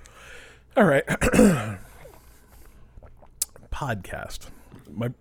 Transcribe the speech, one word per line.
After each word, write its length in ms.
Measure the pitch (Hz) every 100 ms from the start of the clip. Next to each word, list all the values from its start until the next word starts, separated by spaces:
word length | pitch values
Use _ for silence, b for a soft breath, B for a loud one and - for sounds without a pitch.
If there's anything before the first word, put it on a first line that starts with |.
| B B B B B B _
All 100 | -
right. 200 | 196 139 -
<clears throat> 720 | - - - 214 147 110 95 b b b b b b b b b b b - - - - - - - -
Podcast. 800 | - 139 107 - - - - - b b 101 -
My 200 | 76 123 -